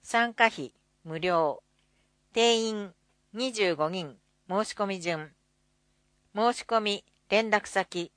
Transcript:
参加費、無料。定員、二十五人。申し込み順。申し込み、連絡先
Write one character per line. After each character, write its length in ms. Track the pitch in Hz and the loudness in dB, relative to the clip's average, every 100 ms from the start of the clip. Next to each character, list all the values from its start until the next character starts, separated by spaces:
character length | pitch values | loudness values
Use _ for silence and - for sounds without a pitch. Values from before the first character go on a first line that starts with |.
参 300 | - 233 233 | -2 0 0
加 140 | 226 226 | 4 4
費、 260 | - 131 _ _ _ | 4 -12 _ _ _
無 140 | 165 160 | -10 -4
料。 440 | 180 175 156 - _ _ _ _ _ _ _ | 0 2 2 -2 _ _ _ _ _ _ _
定 240 | - 233 226 | 2 4 4
員、 340 | 226 214 202 - _ _ _ | 0 -4 -8 -14 _ _ _
二 180 | 214 262 | -6 -6
十 220 | 220 190 | 0 0
五 160 | 151 156 | 2 -2
人。 280 | 185 156 117 _ _ _ | -2 -8 -14 _ _ _
申 160 | 185 | -4
し 80 | 214 | -4
込 140 | - 202 | -4 -4
み 140 | 190 | -4
順。 340 | 170 160 151 _ _ _ _ _ _ _ _ _ _ | -4 -4 -6 _ _ _ _ _ _ _ _ _ _
申 200 | 202 233 | 0 0
し 80 | 247 | 0
込 180 | - 226 | 0 0
み、 240 | 208 202 _ _ _ | 2 -4 _ _ _
連 220 | 208 226 | 0 2
絡 160 | 208 - | 0 0
先 440 | 196 185 175 170 | -2 -2 -6 -8